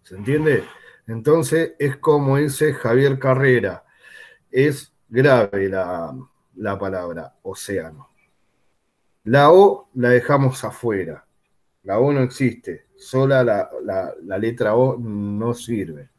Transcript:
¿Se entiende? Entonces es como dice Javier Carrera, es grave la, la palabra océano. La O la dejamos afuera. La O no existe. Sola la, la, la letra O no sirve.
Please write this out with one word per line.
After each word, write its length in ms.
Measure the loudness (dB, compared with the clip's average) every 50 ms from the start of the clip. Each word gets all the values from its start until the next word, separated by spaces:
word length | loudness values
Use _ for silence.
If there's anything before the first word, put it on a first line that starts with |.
¿Se 140 | _ _ -16
entiende? 480 | -10 -4 -2 -2 2 2 2 2 0 -2 -6 -18 -20 -20 -20 -20 _ _
Entonces 680 | -12 -12 -4 2 2 2 2 2 0 0 0 0 -2 -2
es 200 | _ -2 -2 -2
como 400 | -2 2 2 2 4 2 2 2
dice 360 | 2 0 0 0 0 0 0 0
Javier 460 | -2 -2 2 2 4 4 2 0 0
Carrera, 640 | 0 0 2 4 4 4 4 4 2 -2 -6 -10 _ _ _ _ _ -20 -20 -20 -20 -20 -20 _ _ _
es 420 | 0 2 2 2 0 -4 -12 _ _ _ _
grave 640 | _ 0 2 4 4 6 4 4 2 0 -2 -2 -2
la, 480 | -2 -4 -4 -4 -6 -8 -8 -10 -12 -16 -18 _ _ _ _ _ _
la 240 | -8 -6 -6 -6 -4
palabra 560 | -6 -6 -6 -6 -8 -8 -10 -12 -14 -16 _ _ _
océano. 680 | -14 -12 -12 -10 -8 -8 -8 -8 -10 -16 -20 -20 _ _ _ _ _ _ _ _ _ _ _ _ _ _ _ _ _ _ _ _ _ _ _ _
La 280 | 2 4 6 6 8
O 380 | 8 8 8 6 4 0 -10 _ _
la 160 | -2 2 4
dejamos 540 | 4 4 4 2 0 2 2 0 -2 -4 -10
afuera. 640 | -12 -12 -6 -6 -4 -4 -4 -6 -8 -12 -16 _ _ _ _ _ _ _ _ _ _ _ _ _
La 160 | -4 0 0
O 120 | 2 2
no 100 | 2 0
existe. 680 | -2 -2 -2 -2 -2 -2 -2 -6 _ -14 -14 -14 _ _ _
Sola 460 | _ -16 -4 -2 0 2 2 2 2 2
la, 260 | 2 0 -2 -2 -6 -8 -12 -8
la, 300 | -6 -6 -6 -6 -6 -12 -14 -12
la 140 | -10 -6 -4
letra 340 | -4 -4 -4 -2 -2 0 2
O 240 | 2 2 2 0
no 560 | -6 -8 -10 -8 -8 -6 -6 -6 -6 -4 -6 -6
sirve. 560 | -6 -8 -8 -6 -6 -6 -10 -12 -18 -20 _ _